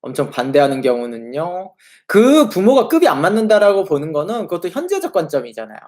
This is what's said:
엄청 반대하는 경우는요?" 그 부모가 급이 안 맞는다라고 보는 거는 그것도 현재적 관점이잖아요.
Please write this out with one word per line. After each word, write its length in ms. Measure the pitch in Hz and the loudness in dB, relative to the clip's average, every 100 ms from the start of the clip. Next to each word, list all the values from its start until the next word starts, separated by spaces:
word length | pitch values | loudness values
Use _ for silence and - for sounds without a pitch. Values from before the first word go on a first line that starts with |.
엄청 300 | 127 135 139 | -10 -6 -6
반대하는 500 | - 127 139 139 135 | -4 0 2 2 0
경우는요?" 920 | 127 123 120 117 117 135 170 180 190 _ _ _ _ | -2 -2 -4 -10 -12 -8 -8 -8 -12 _ _ _ _
그 420 | 196 240 302 269 | 2 6 4 4
부모가 400 | 185 196 269 - | 2 2 4 2
급이 200 | 320 330 | 2 2
안 120 | 139 | 2
맞는다라고 640 | 165 214 214 214 202 196 | 0 0 2 4 4 2
보는 280 | 190 147 151 | 0 -4 -2
거는 300 | 151 156 233 - | -6 -4 -6 -6
그것도 200 | 175 180 | -6 -6
현재적 420 | 262 349 392 339 | -8 -4 -4 -2
관점이잖아요. 680 | 190 156 143 120 113 110 107 | -4 -2 -4 -6 -12 -14 -16